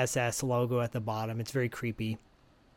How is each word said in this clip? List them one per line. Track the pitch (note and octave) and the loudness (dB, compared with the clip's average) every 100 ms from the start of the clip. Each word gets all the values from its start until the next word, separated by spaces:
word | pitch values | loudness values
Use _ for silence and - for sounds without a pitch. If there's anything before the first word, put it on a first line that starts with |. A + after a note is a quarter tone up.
S | B2+ C#3 | 0 2
S | A#2+ - | 0 0
logo | C3+ B2 A#2+ B2 | 2 2 4 2
at | A#2 | 0
the | B2 | -2
bottom. | A2 A2 A2 A2+ | -2 -2 -2 -4
It's | A2 | -2
very | C#3 B2 | 0 0
creepy. | - A#2 G#2+ A2 A2 - _ - _ - | -2 -4 -2 -2 -4 -8 _ -20 _ -20